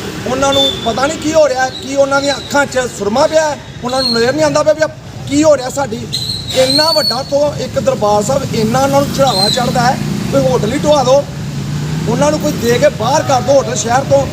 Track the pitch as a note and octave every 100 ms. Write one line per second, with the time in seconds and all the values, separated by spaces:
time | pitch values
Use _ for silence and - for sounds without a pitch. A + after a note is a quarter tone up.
0 | - - - C4 C#4 C#4 C#4 - A#3 A3
1 | C#4 D#4+ D4+ D#4+ D4 B3+ C4 - B3+ C#4
2 | C4+ C#4 C#4 C4 - C#4 C#4 B3+ B3 -
3 | G3 A#3+ D#4 D#4 D#4 C4 - - A#3+ C4
4 | C4 A#3 A#3 D4 D4+ D4 D4 D4+ D4+ -
5 | - - - C#4+ D#4 C#4 B3+ C4+ C4+ A#3
6 | A3 - - - - B3+ C4 C#4 D#4 D4+
7 | - D#4+ - C#4 D4 - B3+ A3 - C4
8 | G#3 G#3 G#3 C4+ B3+ A#3 A3 B3+ C#4 C#4
9 | C#4 C4+ C4+ - - B3+ A#3+ A#3+ A#3+ -
10 | - - - C#4 C4 B3 G#3 C#4 D4 D4
11 | B3 C#4 C#4+ - - - - - - -
12 | - B3 D4 D4+ G3+ - A#3 A#3+ C#4+ -
13 | A3 D4+ C#4+ C4 - C#4 A3+ B3 A3+ B3
14 | C#4 C#4 C4+